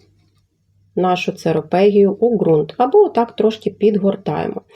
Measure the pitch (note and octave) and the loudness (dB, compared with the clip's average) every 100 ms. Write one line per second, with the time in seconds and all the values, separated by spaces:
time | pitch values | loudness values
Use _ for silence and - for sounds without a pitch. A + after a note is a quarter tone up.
0 | _ _ _ _ _ _ _ _ _ - | _ _ _ _ _ _ _ _ _ -4
1 | F#3 F3+ - - E3 D#3+ D3+ F3+ G3+ G3+ | -2 -2 -4 -6 -4 -4 -2 0 2 4
2 | G3 F#3+ A#3 G#3+ E3 D#3 D3+ - B3+ G#4 | 2 2 -2 0 2 0 0 -4 2 2
3 | G4 - A#3 - G#3+ A3 G#3 G3 G#3 G#3 | 2 0 -4 -2 -2 -2 -8 0 0 2
4 | G3 F#3+ F#3 D3+ - - _ | -2 -2 -6 -6 -6 -8 _